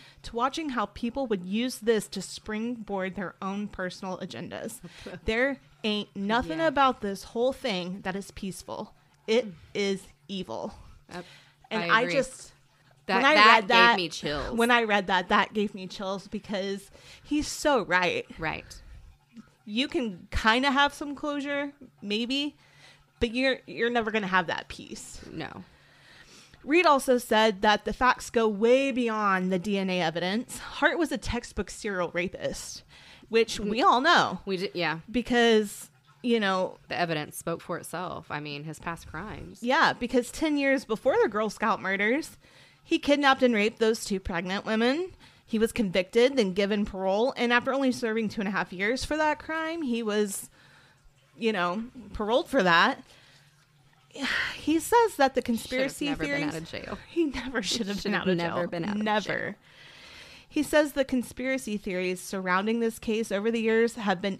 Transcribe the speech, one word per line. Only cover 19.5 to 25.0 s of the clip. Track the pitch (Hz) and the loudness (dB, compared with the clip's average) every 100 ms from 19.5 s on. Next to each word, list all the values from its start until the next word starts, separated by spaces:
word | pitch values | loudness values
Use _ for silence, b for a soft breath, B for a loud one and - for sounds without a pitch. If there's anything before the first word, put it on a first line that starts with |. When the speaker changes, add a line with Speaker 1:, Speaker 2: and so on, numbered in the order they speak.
| _ - | _ -6
Speaker 1:
You | 214 285 | -4 -2
can | 349 226 175 - | -2 -4 -8 -8
kinda | - 220 233 277 | 0 2 4 2
have | 269 285 | 4 2
some | - 294 277 | 0 -10 -6
closure, | 302 285 277 285 285 - 254 _ | -4 -4 -4 -4 -6 -10 -20 _
maybe, | 202 214 233 269 294 - b b b b b _ | -4 -4 -2 -2 -4 -8 b b b b b _
but | 240 | -2
you're, | 240 269 247 - | 0 0 -2 -8
you're | 139 233 | -4 0
never | 240 214 | 0 0
gonna | 220 190 | -2 2
have | 185 165 | 0 2
that | - - | -4 -6
peace. | - - - | -16 -14 -16